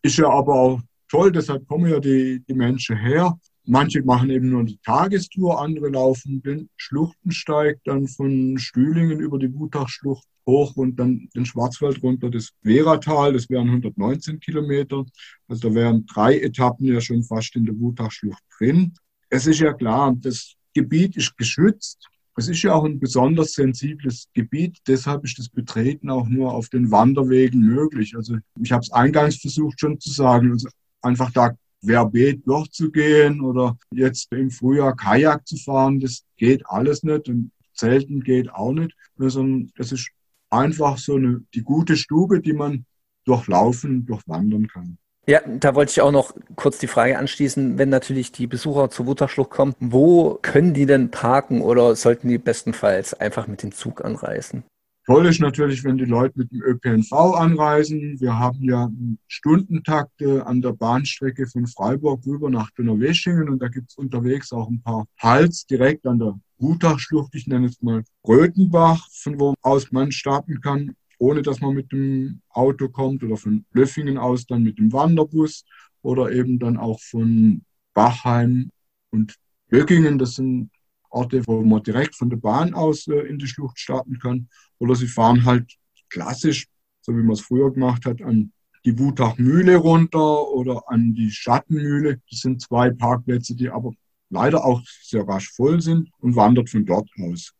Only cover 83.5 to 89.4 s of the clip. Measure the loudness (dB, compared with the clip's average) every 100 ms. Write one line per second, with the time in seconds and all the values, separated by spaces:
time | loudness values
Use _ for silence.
83.5 | -8 -12 -12 -8 -8 -6 -8 -6 -6 -8
84.5 | _ _ _ -2 0 -2 2 4 6 4
85.5 | 2 0 _ _ _ _ -12 -8 -2 -2
86.5 | -2 -8 _ _ _ -6 0 0 0 -2
87.5 | 0 0 0 -2 0 -4 -6 0 0 0
88.5 | _ _ _ -2 0 -2 0 -2 2